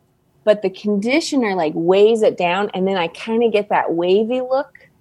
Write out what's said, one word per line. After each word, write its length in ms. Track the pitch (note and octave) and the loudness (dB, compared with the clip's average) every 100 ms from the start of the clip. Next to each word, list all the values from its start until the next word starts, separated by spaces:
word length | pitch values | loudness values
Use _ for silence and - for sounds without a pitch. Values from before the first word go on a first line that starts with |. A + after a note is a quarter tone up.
| _ _ _ _ - | _ _ _ _ 0
But 160 | G#3 | 0
the 80 | F#3+ | 0
conditioner, 840 | F#3+ G#3 G#3 A3 D4 E4 C#4+ A3 F#3 | -6 -4 -2 0 -2 0 -2 -2 0
like, 180 | D#3 E3+ | -2 -2
weighs 460 | E3 F#3+ G#3 A3+ | 2 4 6 4
it 160 | G#3 - | 2 0
down, 340 | F3 F3+ G3+ | -2 -2 -4
and 140 | F#3 F#3+ | -2 -2
then 80 | G3 | -2
I 140 | E3 | -4
kinda 400 | - - A3+ A#3 | -6 -4 0 0
get 180 | G#3 G#3 | 0 0
that 260 | D3+ B2 | -2 0
wavy 460 | E3 F3 G3 A3 B3+ | -2 0 0 0 -4
look 480 | B3+ C4 C#4+ _ _ _ | -2 -4 -4 _ _ _